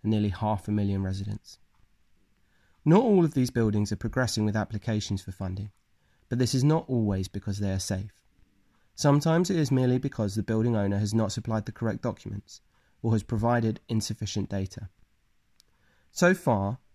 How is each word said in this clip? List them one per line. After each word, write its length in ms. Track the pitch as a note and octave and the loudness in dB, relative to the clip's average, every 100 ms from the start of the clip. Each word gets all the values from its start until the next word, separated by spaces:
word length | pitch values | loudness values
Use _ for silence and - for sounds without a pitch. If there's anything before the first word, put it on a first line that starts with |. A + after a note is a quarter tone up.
and 80 | G#2 | 0
nearly 160 | G#2+ G#2 | 2 0
half 400 | F2+ G#2+ G2+ - | -2 -2 -2 -2
a 20 | |
million 320 | G#2 G2+ G2 | -2 0 0
residents. 560 | F#2+ F#2+ G2+ G2+ - - _ _ _ _ _ _ _ _ _ _ _ _ | -2 -4 -6 -10 -12 -20 _ _ _ _ _ _ _ _ _ _ _ _
Not 200 | D3+ F#3+ | 4 6
all 240 | B3 F#3+ D#3+ | 6 4 4
of 80 | |
these 160 | C3 B2 | 2 0
buildings 420 | A#2+ A2 G#2 G#2 | 2 2 2 -2
are 40 | G#2 | -4
progressing 500 | G#2+ C3 A#2+ G#2+ G#2+ | -4 -2 -2 0 0
with 100 | G#2+ | 0
applications 640 | - G#2+ A#2+ G#2+ - G2 | -4 -6 -4 -4 -4 -6
for 120 | - | -6
funding, 380 | - F#2+ F#2+ G2+ - _ _ _ _ _ | -10 -8 -8 -10 -14 _ _ _ _ _
but 80 | B2 | -2
this 160 | B2 | 0
is 100 | C3 | 2
not 220 | C#3+ D#3 - | 2 2 0
always 400 | B2 G#2 F#2+ F#2 | 0 0 0 -4
because 300 | G2 G#2 G2+ | -6 -6 -2
they 140 | G2 | -2
are 60 | F#2+ | -2
safe. 360 | - F#2+ G2+ - _ _ _ _ _ _ _ | -4 -6 -6 -16 _ _ _ _ _ _ _
Sometimes 560 | - D3 C#3+ D#3+ E3 F3+ | 0 4 4 4 2 2
it 60 | E3+ | 0
is 140 | B2+ | 2
merely 280 | C3 B2 B2+ | 2 2 2
because 360 | C3+ - G#2 | -2 -2 -2
the 80 | G#2 | -2
building 320 | G2 A2 A#2+ | 0 0 2
owner 240 | A2 G2+ G2+ | 0 0 0
has 140 | G#2 | 0
not 180 | A2 G#2 | 0 0
supplied 360 | G#2+ A2+ A2 A2 | -2 -4 -4 -6
the 60 | |
correct 280 | - A2+ A2 | -6 -4 -4
documents 640 | A#2+ G2+ - G2+ - - _ _ _ _ | -6 -6 -10 -12 -12 -20 _ _ _ _
or 100 | A#2 | 0
has 100 | A2 | 0
provided 580 | - A2 A#2 A#2+ A2 - - | 0 0 2 2 0 -2 -4
insufficient 600 | A2 - G#2+ G2+ G#2 - | -2 -2 -6 -6 -4 -4
data. 400 | G2 F#2+ - G2 - _ _ _ _ _ _ _ _ _ _ _ | -4 -6 -8 -16 -18 _ _ _ _ _ _ _ _ _ _ _
So 220 | - F3+ | 2 2
far, 460 | F#3 C3+ G2+ G2 B2+ _ | 4 2 0 0 -4 _